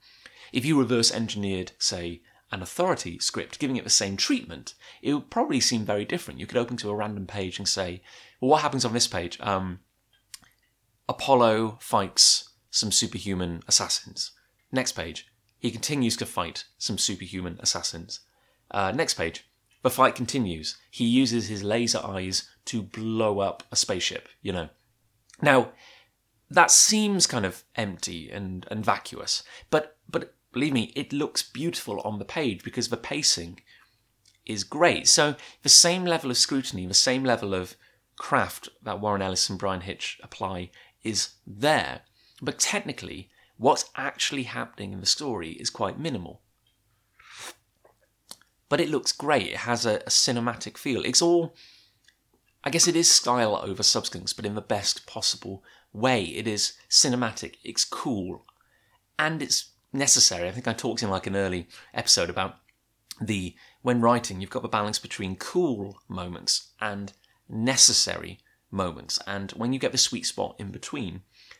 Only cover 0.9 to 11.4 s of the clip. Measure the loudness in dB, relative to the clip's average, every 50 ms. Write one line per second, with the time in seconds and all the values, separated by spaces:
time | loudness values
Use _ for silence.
0.9 | 4 4 4 4 2 0 -4 -4 -4 -4 -2 -2 -2 -2 -4 -6 -6 -4 -4 -2
1.9 | -2 -4 -6 -8 -8 -10 _ _ _ _ _ -10 -10 -10 -10 -6 -2 0 0 0
2.9 | 0 0 -4 -8 -6 -4 -4 -2 -2 -4 -6 -6 -6 -4 -2 -2 -2 -2 0 2
3.9 | 2 2 2 2 -2 -2 0 0 0 -2 -2 -8 -14 -14 -14 -16 -18 _ -20 -20
4.9 | -14 -6 -2 0 0 0 -2 -4 -2 -2 0 2 2 2 2 2 2 0 0 0
5.9 | -2 -2 -2 -2 -4 -6 -6 -8 -12 -12 -8 -2 -2 -2 0 -2 -4 -6 -4 -4
6.9 | -4 -4 -4 -6 -6 -8 -8 -8 -6 -6 -6 -6 -6 -4 -2 -2 -2 -2 -2 -4
7.9 | -6 -10 -14 -20 -20 -20 -20 -18 _ 0 2 4 4 4 4 0 0 0 0 0
8.9 | 2 0 0 0 0 -4 -4 -6 -8 -6 -2 -2 0 0 -2 -4 -8 -10 _ _
9.9 | _ _ _ _ _ _ _ _ -20 -20 _ _ _ _ _ _ _ _ _ _
10.9 | _ _ _ -8 -8 -2 2 4 6 6